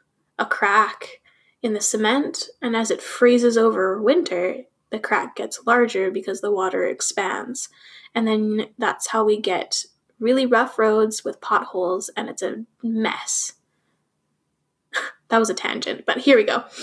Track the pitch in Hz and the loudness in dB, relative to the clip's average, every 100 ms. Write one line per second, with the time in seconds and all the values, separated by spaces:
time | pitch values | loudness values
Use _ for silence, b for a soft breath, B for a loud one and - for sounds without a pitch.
0 | _ _ _ - 220 - 202 208 202 - | _ _ _ -6 -4 0 2 4 2 -2
1 | - - _ _ _ _ 226 208 - 220 | -16 -20 _ _ _ _ -4 -2 -2 0
2 | 214 269 294 - - - 247 226 220 - | 2 2 -2 -6 -12 -8 -2 -2 -2 -4
3 | - - 247 247 240 226 226 202 190 202 | -6 4 6 6 4 4 4 2 0 2
4 | 214 339 - 180 180 - - _ _ 220 | 2 2 0 -2 -2 -4 -12 _ _ -8
5 | - 208 - - 214 - - 247 233 190 | 0 0 0 -8 -8 -4 2 4 4 2
6 | 190 190 196 185 208 202 185 185 180 - | -2 -2 -6 -4 -2 0 0 0 -2 -2
7 | - - 190 208 - 254 - B B B | -4 -4 -4 -6 -8 -10 -12 B B B
8 | B 233 220 214 214 214 - - 220 - | B -2 0 0 0 -2 -4 -4 -4 -2
9 | - 220 214 214 196 175 - - - _ | -2 0 2 2 0 -4 -4 -8 -8 _
10 | _ - 226 262 247 233 262 - 220 214 | _ -2 2 2 4 2 2 0 2 2
11 | 220 220 - - - 208 - 185 180 185 | 0 -2 -8 -10 -2 -2 -2 -4 -2 -2
12 | - - 226 - 190 220 226 _ 233 220 | -6 -8 -10 -8 -8 -8 -14 _ -4 -2
13 | 220 - - - - - _ _ _ _ | -2 -4 -6 -6 -6 -12 _ _ _ _
14 | _ _ _ _ _ _ _ _ _ B | _ _ _ _ _ _ _ _ _ B
15 | B B - 226 208 - - - - - | B B 0 2 2 -2 -6 -6 -6 -4
16 | - 254 277 247 208 - - B | -4 0 6 6 6 -2 -6 B